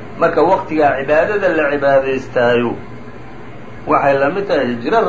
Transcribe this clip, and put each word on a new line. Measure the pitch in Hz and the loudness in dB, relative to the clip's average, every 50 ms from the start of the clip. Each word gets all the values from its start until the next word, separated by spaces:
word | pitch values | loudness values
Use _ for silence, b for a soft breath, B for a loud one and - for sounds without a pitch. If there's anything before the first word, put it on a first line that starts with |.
| - - - - | -14 -14 -4 0
Marka | 165 170 160 160 151 | 0 0 2 4 4
waqtigaa | 175 190 - - - 160 156 151 139 131 135 139 | 4 2 0 0 -4 0 2 2 2 2 0 0
cibaadada | 139 151 156 175 208 208 202 196 180 | 0 2 2 2 2 0 0 0 0
la | 165 156 151 139 143 | 0 2 0 0 0
cibaadaystaayo | 147 139 139 139 135 135 135 135 131 131 - - 127 120 120 120 120 120 117 101 - - - - - - - - - - - - - - - - - - - - - - | 0 2 4 4 4 4 2 -2 -4 -4 -4 0 2 2 4 4 2 2 0 -4 -6 -10 -14 -16 -16 -16 -16 -16 -16 -16 -16 -16 -16 -16 -16 -16 -16 -16 -16 -16 -14 -2
waxay | - 151 135 135 143 139 139 | 0 0 2 4 4 2 4
la | 143 143 | 2 0
mid | 180 202 202 | 0 -2 -2
tahay | - 175 147 127 | 0 0 0 0
hijro | 120 120 117 120 147 220 226 220 | 0 -2 -4 -2 0 0 2 2